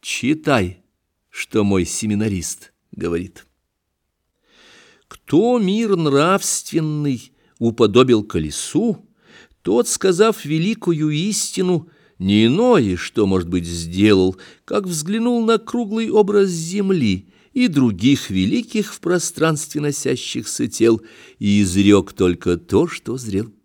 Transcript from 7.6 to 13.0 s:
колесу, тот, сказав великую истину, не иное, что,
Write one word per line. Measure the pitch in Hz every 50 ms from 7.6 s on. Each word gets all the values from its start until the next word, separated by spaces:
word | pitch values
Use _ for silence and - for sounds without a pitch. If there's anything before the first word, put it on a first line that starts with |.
| 117 117 110 - 120 104 98 120 131 127 120 107 104
колесу, | - - 90 80 76 73 - - - - 151 220 240 190 - _ _ _ _ _ _ - - - _ _ _
тот, | _ 175 196 240 233 240
сказав | - - - 190 185 165 214 226 214 - -
великую | 143 156 160 160 202 226 - - 175 170 151 151 151
истину, | 151 147 170 214 208 - - - - - 185 180 180 165 - - _ _ _ _ _ _
не | 92 95 101 107 110
иное, | 113 131 185 240 254 240 185 120 101 92
что, | 87